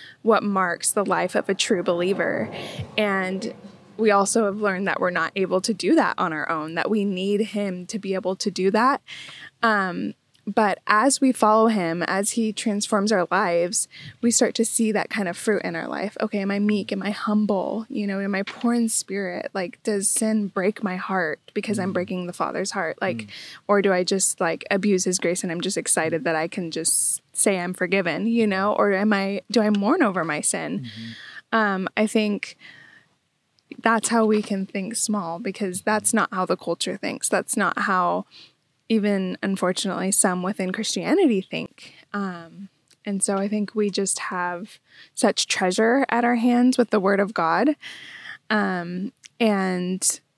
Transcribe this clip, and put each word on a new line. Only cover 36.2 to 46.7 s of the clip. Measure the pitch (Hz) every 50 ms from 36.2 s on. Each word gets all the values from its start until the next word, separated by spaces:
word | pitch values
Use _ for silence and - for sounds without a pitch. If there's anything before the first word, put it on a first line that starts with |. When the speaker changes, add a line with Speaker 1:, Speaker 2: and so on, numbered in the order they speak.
| 190 - 214
Speaker 1:
how | 185 185
the | - 185
culture | - - 175 170 - - 185 202
thinks. | 202 - 196 - - - -
That's | 214 190 - - -
not | 220 196 175 - -
how | - - 190 185 180 175 175 185 202 - - - - - _ _ _ _ _ _ _ -
even, | 220 220 196 208 202 190 190 185 180 - -
unfortunately, | 196 190 185 - 180 185 - - 190 175 - 185 190 196
some | - - 190 180 180 175
within | 185 202 - 190 185 190
Christianity | 208 214 - - 196 165 170 269 392 381 269 220 190
think. | 190 - - 160 - - - - - - - - - _ -
Um, | 202 196 190 180 170 165 165 165 175 202 190 _ _ _ _ _ _ _
and | 208 202 190 -
so | - 202
I | 196 196 208
think | 214 214 208 - -
we | 214 208 202
just | 185 - 196 185 - -
have | - - 190 180 175 180 175 175 202 - - - _ _ _ - - - _
such | - - 151 - - -
treasure | - - - 196 185 185 214 220 226 240 277 269 -
at | 226 240 240
our | 240 247
hands | 233 226 247 240 240 247 254